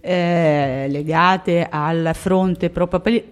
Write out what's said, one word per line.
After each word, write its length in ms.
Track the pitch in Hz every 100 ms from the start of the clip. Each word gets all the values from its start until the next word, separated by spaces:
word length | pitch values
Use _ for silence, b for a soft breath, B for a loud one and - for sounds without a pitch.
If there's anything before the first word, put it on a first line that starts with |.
eh, 840 | - 180 175 170 165 147 139 131 139
legate 760 | 143 151 160 175 185 185 170 165
al 400 | 156 151 165 165
fronte 560 | 160 - 185 190 175 175
pro-, 180 | 175 175
pro-, 120 | 180 180 233 -